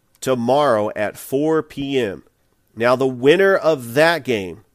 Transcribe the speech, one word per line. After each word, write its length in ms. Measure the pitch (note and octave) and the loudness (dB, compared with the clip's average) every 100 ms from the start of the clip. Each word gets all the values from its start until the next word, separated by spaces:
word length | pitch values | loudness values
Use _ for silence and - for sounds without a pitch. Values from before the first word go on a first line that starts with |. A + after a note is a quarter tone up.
| _ - | _ -8
tomorrow 680 | C3 B2+ A#2 C#3 C#3+ G#2+ G#2 - | -4 -2 0 2 2 2 0 -4
at 220 | G#2 - | -6 -6
four 440 | - C3+ D#3 D#3+ | -6 -2 0 0
P 360 | D3 C#3+ C#3 C3+ | -2 -8 -4 -2
M. 260 | G#2 D2 _ _ _ _ _ G#2+ | -2 -6 _ _ _ _ _ -2
Now, 200 | A#2+ B2+ | 0 2
the 100 | C3 | 0
winner 480 | B2 C#3 F3 G3 F#3+ | 2 4 4 4 2
of 380 | D#3 D3 A#2 | 0 -2 -2
that 300 | C3 E3 E3 | 2 2 0
game 400 | B2 A2 F#2 D#2 _ | -2 -4 -4 -12 _